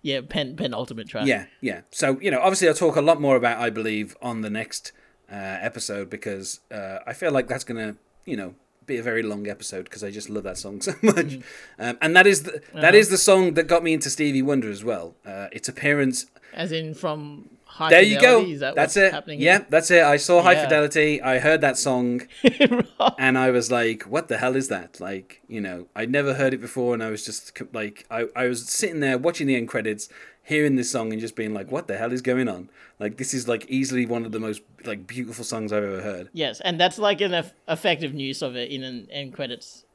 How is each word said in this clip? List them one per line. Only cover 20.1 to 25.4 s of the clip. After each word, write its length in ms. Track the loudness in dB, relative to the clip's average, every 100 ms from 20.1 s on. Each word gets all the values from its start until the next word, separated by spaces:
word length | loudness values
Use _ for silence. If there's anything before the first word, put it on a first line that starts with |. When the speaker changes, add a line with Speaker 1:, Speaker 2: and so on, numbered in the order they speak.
| 4
Speaker 2:
saw 240 | 6 6
High 120 | 8
Speaker 1:
Yeah. 100 | 6
Speaker 2:
Fidelity. 580 | 4 2 2 2 2 2
I 180 | 0 2
heard 220 | 2 4
that 160 | 2 0
song. 460 | 0 0 0 -4 -8 2
Speaker 1:
<laughs> 160 | 2 4 2 2 -2 _
Right. 140 | 0 2
Speaker 2:
And 180 | 2 4
I 120 | 4
was 200 | 2 2
like, 320 | 0 0 -2
"What 240 | -4 -4 -2
the 100 | -2
hell 180 | 0 0
is 120 | -2
that?" 320 | -6 -8 -12
Like, 420 | -10 -10 -12 -20